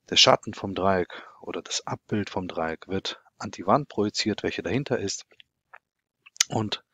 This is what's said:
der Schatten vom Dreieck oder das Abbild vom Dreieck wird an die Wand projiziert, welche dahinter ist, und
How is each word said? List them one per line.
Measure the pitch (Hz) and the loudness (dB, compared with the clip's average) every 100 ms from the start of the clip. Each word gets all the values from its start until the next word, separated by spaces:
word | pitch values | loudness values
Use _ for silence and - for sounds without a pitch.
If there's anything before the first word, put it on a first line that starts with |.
| - | 0
der | 95 | 6
Schatten | - 131 - | 8 6 2
vom | - 101 | -8 -6
Dreieck | 92 95 95 87 - - - | 0 2 2 0 -8 -18 -16
oder | - 87 | -10 -10
das | - - - | -6 -6 -6
Abbild | - - 107 98 | -10 -4 -4 -2
vom | 98 90 | -4 -4
Dreieck | 85 80 80 - | -4 -4 -4 -4
wird | 95 - - _ _ | -4 -4 -12 _ _
an | 101 | -12
die | - 98 | -4 2
Wand | 131 143 | 2 2
projiziert, | - 104 - 110 101 | -2 -2 0 -2 0
welche | 104 - | -2 -2
dahinter | 85 117 147 113 | -2 -2 0 -2
ist, | 98 - - _ - _ _ - _ _ _ _ - _ - | -2 -6 -12 _ -20 _ _ -20 _ _ _ _ -20 _ -2
und | 113 107 - _ | 0 -2 -6 _